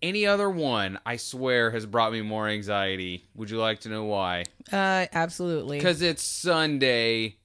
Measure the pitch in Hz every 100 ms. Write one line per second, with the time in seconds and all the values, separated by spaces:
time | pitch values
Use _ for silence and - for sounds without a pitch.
0 | 165 202 208 202 202 180 147 117 98 95
1 | - 120 - 127 131 123 117 113 107 113
2 | 113 113 107 107 107 107 104 104 98 95
3 | 92 90 - - 107 113 110 107 113 110
4 | 107 101 92 87 87 - - 196 190 190
5 | 185 170 165 - 180 160 127 143 170 165
6 | 170 151 - - 180 160 156 143 131 120
7 | 117 113 110 -